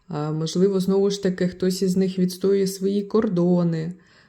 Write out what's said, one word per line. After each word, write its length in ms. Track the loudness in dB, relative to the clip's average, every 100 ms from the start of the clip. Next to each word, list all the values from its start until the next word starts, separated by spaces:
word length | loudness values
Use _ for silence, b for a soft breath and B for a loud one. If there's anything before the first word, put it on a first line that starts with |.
| -10
Е, 220 | -6 -4
можливо, 480 | -2 -2 2 2 2
знову 300 | 2 2 2
ж 120 | 0
таки, 260 | -2 -2 -2
хтось 340 | -2 -2 0
із 140 | 0 2
них 220 | 0 0
відстоює 480 | -2 0 0 2 0
свої 360 | -2 -2 -2
кордони. 920 | 0 0 2 2 2 2 2 -2 -6 -10 b b